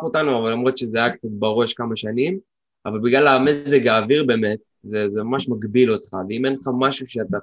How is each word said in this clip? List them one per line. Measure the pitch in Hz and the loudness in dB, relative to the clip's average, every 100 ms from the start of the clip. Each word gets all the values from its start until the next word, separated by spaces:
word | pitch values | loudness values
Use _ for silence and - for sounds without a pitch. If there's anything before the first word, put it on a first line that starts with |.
אותנו, | 160 156 151 120 | -2 -2 0 0
אבל | 113 | 0
למרות | 117 127 127 | 0 0 0
שזה | 120 113 | -2 0
היה | 120 | 0
קצת | 127 113 | -2 -8
בראש | 104 110 110 113 | -2 0 2 0
כמה | - 117 110 | -2 -6 -6
שנים, | 107 117 151 190 - _ _ _ 101 | -4 -2 -2 -4 -10 _ _ _ -8
אבל | 107 | -2
בגלל | 117 135 147 | 2 4 6
המזג | 131 139 143 143 143 120 | 4 4 0 2 2 4
האוויר | 110 110 147 | 2 4 2
באמת, | 135 113 107 107 _ _ 101 | 2 2 0 -2 _ _ -8
זה, | 107 104 | -4 -2
זה | 107 | -2
ממש | 110 131 120 | -2 -4 -2
מגביל | 110 110 120 120 | -4 0 2 4
אותך, | 107 - 95 95 | 2 -4 -8 -6
ואם | 113 131 | -2 -2
אין | |
לך | 135 135 123 | -2 -4 0
משהו | 135 135 131 | 0 -2 -8
שאתה | 117 98 101 | -6 -4 -6